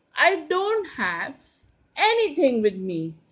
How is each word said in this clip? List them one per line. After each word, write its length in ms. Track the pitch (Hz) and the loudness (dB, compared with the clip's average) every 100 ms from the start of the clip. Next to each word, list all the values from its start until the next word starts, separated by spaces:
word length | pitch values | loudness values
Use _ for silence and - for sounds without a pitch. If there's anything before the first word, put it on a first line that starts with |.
| _ - | _ 2
I 300 | 330 370 302 | 2 2 -2
don't 400 | 359 392 440 381 | -2 0 -2 -4
have 460 | - 190 170 190 277 _ _ _ _ _ - | -4 -4 -4 -8 -12 _ _ _ _ _ 0
anything 640 | 415 466 427 294 285 240 | 2 2 0 2 2 4
with 140 | 214 190 | 0 0
me. 400 | 190 170 160 160 _ | -6 -4 -6 -8 _